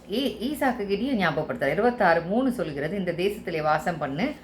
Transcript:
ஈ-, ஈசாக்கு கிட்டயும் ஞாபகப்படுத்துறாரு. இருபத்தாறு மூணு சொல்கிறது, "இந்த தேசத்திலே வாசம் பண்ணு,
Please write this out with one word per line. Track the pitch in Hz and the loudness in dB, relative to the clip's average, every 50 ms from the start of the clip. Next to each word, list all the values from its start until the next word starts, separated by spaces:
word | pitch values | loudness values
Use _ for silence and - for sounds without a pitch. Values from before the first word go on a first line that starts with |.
| - - | -10 -4
ஈ-, | 196 247 277 233 - - | -2 -2 -2 -2 -2 -4
ஈசாக்கு | 214 285 302 - 285 254 233 - 202 | -4 -4 -2 0 0 0 0 0 -2
கிட்டயும் | 196 202 196 233 285 269 202 | -2 -2 0 0 0 0 2
ஞாபகப்படுத்துறாரு. | 180 160 139 127 120 135 127 120 143 | 2 2 2 0 -2 -2 -2 -2 0
இருபத்தாறு | 139 156 190 220 240 233 233 202 170 165 170 | 0 2 4 2 2 4 4 4 4 4 4
மூணு | 160 175 202 240 269 254 | 2 0 0 0 2 0
சொல்கிறது, | 233 - 170 160 139 139 143 160 196 | 0 -2 -4 -4 -4 -4 -4 -4 -2
"இந்த | 202 180 175 | -2 -2 -2
தேசத்திலே | 160 160 185 202 208 - - 196 160 160 | -2 0 0 0 0 -2 -6 -4 -4 0
வாசம் | 151 151 156 151 - - 165 | 2 2 2 2 2 -2 -2
பண்ணு, | 151 151 135 135 156 220 302 - - | -2 -2 -4 -2 -2 -2 -2 -2 -6